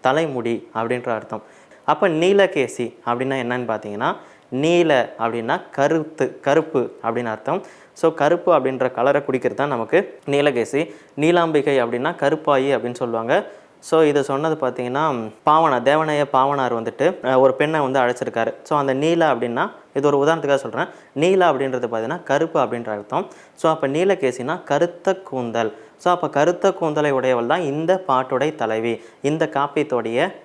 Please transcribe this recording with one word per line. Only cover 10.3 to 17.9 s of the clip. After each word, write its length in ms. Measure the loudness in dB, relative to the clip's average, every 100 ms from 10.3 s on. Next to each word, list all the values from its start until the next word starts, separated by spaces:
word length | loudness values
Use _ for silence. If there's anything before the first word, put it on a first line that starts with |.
| 2 2 2 -2 -2 -4 -8 -18 -2
நீலாம்பிகை 680 | 2 4 4 2 2 0
அப்படின்னா 340 | 0 -2 -4 0
கருப்பாயி 600 | 0 0 2 2 2 0
அப்படின்னு 180 | -2
சொல்லுவாங்க. 520 | -6 -4 -4 0 0 -2 -14 -20 _
So, 240 | 0 2
இது 220 | 4 2
சொன்னது 420 | 0 -2 -2 -2 -4
பார்த்தீங்கன்னா, 640 | -4 -6 -2 -2 -2 -6 -4 2
பாவனா, 360 | 4 4 2
தேவனைய 420 | 2 2 2 0
பாவனார் 580 | 0 2 2 0 0 -2
வந்துட்டு, 320 | -4 0 0 0
அஹ், 160 | 2 4
ஒரு 160 | 4
பெண்ணை 260 | 4 0 0
வந்து 200 | 0